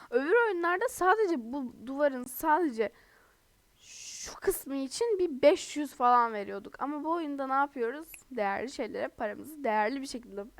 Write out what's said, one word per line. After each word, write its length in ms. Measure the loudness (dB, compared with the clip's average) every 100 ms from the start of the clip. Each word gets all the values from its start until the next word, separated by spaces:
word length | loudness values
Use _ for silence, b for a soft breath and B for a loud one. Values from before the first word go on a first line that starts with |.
| B
Öbür 360 | 0 4 4 4
oyunlarda 420 | 2 2 2 0
sadece 640 | 2 4 6 4 0 -2
bu 220 | -6 -6 -8 -8
duvarın 380 | 2 2 2
sadece 680 | -6 -4 2 4 4 2 -2 b b b b b _ _ _ _ -20 -18 -14 -12 -12
şu 100 | -4
kısmı 400 | -2 -2 -4 -6
için 440 | -4 -2 0 2
bir 220 | 0 4
beş 360 | 6 6 2 -6
yüz 160 | -6
falan 400 | 0 4 6 4
veriyorduk. 480 | 0 -6 -10 -12 -8
Ama 220 | -6 -4
bu 80 | -2
oyunda 360 | -2 -4 -6 -2
ne 60 |
yapıyoruz? 540 | 0 0 -2 -6 -6 -12 -20 _
Değerli 400 | -4 -2 -2 -4
şeylere 360 | -6 -6 -4 -6
paramızı 560 | -4 -6 -6 -12 -8
değerli 380 | -2 0 0 -2
bir 40 | -8
şekilde 400 | -10 -10 -12 -12 -12